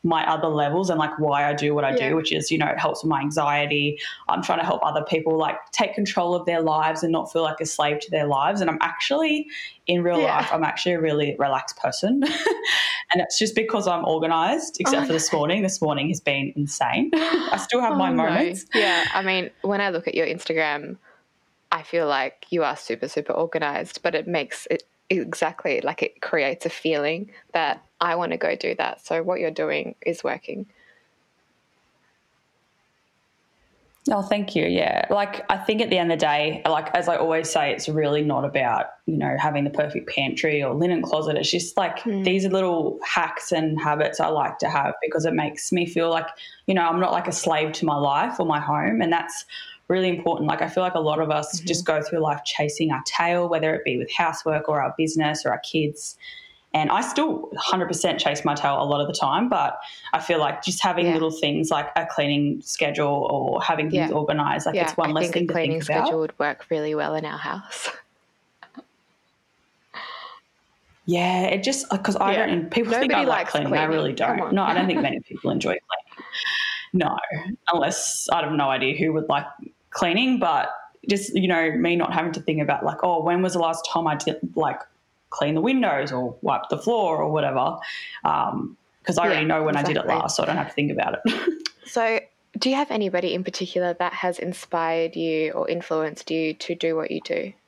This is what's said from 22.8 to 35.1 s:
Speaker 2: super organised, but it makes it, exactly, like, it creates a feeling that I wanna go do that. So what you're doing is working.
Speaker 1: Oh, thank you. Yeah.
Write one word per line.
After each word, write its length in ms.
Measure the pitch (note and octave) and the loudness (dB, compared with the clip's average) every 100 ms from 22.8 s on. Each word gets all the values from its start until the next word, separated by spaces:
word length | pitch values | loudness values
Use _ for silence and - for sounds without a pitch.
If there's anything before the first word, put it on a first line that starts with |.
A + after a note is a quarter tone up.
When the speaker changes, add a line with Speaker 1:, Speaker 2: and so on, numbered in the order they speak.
| - A2+ F#3 | -6 -4 -2
Speaker 2:
super 240 | - D3+ | -4 -2
organised, 680 | - E3 E3 D3+ D3 F3+ - | -2 0 -2 -2 -4 -6 -4
but 140 | F3 E3 | -2 -2
it 120 | F3 | -2
makes 360 | E3+ C3+ - - | -2 -4 -8 -4
it, 120 | E3 - _ _ | -4 -4 _ _
exactly, 720 | F#3 D#3 - D#3+ E3 E3 C3+ | -2 -2 -2 -2 -2 -2 0
like, 200 | C#3 - | -2 -2
it 200 | - _ | -4 _
creates 440 | - E3 E3 E3+ E3 | -2 0 0 -2 -6
a 40 | |
feeling 640 | - D#3+ D3+ D3 E3 G#3 - _ | -4 0 0 0 -2 -8 -16 _
that 300 | E3+ D3+ - _ _ | -2 0 -2 _ _
I 160 | F3 E3+ | -2 0
wanna 220 | F3 E3 | -2 0
go 180 | D#3+ - | 0 0
do 200 | - - | -2 -2
that. 300 | - - - | -4 -4 -4
So 180 | E3 | -2
what 180 | E3 F3+ | -2 -2
you're 100 | E3 | -2
doing 440 | D#3+ D#3 D3 - - - | -2 -2 -2 -4 -6 -6
is 180 | E3 | -4
working. 420 | C#3 B2 - - G3+ _ - _ _ _ _ _ _ _ _ _ _ _ _ _ _ _ _ _ _ _ _ _ _ _ _ _ _ _ _ _ _ _ - | -4 -6 -8 -10 -10 _ -20 _ _ _ _ _ _ _ _ _ _ _ _ _ _ _ _ _ _ _ _ _ _ _ _ _ _ _ _ _ _ _ -2
Speaker 1:
Oh, 140 | G#3+ | 0
thank 320 | G3 G#3 G3 F3 | 0 0 0 0
you. 100 | D#3+ | 2
Yeah. 400 | F3 - - - | 2 2 2 2